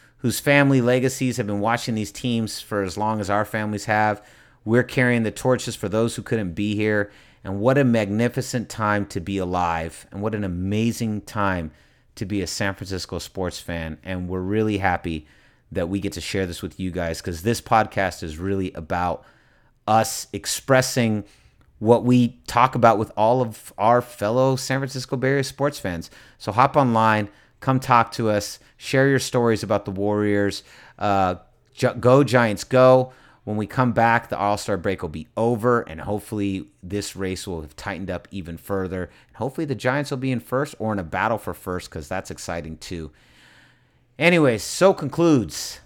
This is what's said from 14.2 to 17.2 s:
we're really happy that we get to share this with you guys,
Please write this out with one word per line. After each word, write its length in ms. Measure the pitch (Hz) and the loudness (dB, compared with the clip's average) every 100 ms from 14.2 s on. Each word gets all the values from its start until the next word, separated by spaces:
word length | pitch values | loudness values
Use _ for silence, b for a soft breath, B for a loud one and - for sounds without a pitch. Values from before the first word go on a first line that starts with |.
| 90 | -6
we're 140 | 92 | -6
really 380 | 92 107 110 101 | -2 0 0 0
happy 480 | 95 87 87 80 - b b b b | 0 -2 -4 -8 -10 b b b b
that 200 | 95 87 | -6 -4
we 100 | 98 | -4
get 140 | 95 | -4
to 80 | 104 | -8
share 240 | - 101 95 | -6 -4 -4
this 160 | 85 | -6
with 180 | 92 - | -10 -8
you 120 | 92 | -6
guys, 300 | 87 85 80 | -4 -4 -6